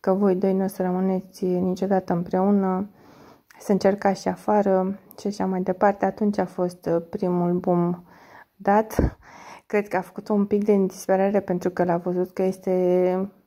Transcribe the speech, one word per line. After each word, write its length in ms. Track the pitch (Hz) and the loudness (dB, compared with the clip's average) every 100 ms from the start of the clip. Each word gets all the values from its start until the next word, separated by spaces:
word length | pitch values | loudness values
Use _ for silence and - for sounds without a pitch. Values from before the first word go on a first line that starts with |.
| - | 0
că 60 | |
voi 220 | 190 202 | 2 2
doi 200 | 185 190 | 2 2
nu 100 | 190 | 0
o 20 | 190 | -2
să 160 | - | -2
rămâneți 640 | 180 180 190 190 - - | -2 0 0 -2 -6 -6
niciodată 680 | 185 180 185 185 196 190 185 | -2 0 0 -2 0 0 0
împreună, 760 | 175 180 185 190 202 190 185 202 - - - - - _ - | -4 -2 0 2 2 2 -2 -4 -12 -20 -20 -20 -20 _ -18
să 140 | - | -2
încercați 480 | 190 190 202 202 190 | 2 2 2 0 0
și 80 | 190 | -4
afară 680 | 180 - 214 202 190 190 202 - - | -4 0 2 4 2 0 -6 -14 -8
și 60 | 208 | -8
așa 200 | 202 190 | -4 -4
mai 140 | 185 | -2
departe, 440 | 185 185 208 202 | -2 2 2 2
atunci 340 | 190 190 208 208 | -4 0 -2 0
a 60 | |
fost, 420 | 180 - 180 175 - | -4 -2 -4 -4 -2
uh, 160 | 170 165 | -2 -2
primul 420 | 202 180 180 175 | -6 -2 0 0
boom 520 | 180 180 175 175 175 - - - - - _ | 0 0 0 0 -4 -10 -20 -20 -20 -20 _
dat. 600 | - 208 220 - - - - - - - _ | 2 2 2 0 -2 -2 -20 -20 -20 -20 _
Cred 220 | 208 208 | -2 0
că 80 | 190 | -4
a 40 | |
făcut 280 | 180 - - | -6 -14 -2
un 180 | 208 202 | 0 2
pic 180 | 208 | 0
de 200 | 208 202 190 | 2 2 2
disperare 540 | - - 190 196 196 | -2 0 2 2 0
pentru 300 | 196 180 180 | 0 -2 -2
că 140 | 175 | 0
l-a 120 | 180 175 | 0 0
văzut 340 | 180 180 185 | -2 -2 -4
că 120 | - | -2
este 880 | 190 185 190 185 180 180 180 185 196 _ | -2 -2 -2 0 2 4 2 0 -4 _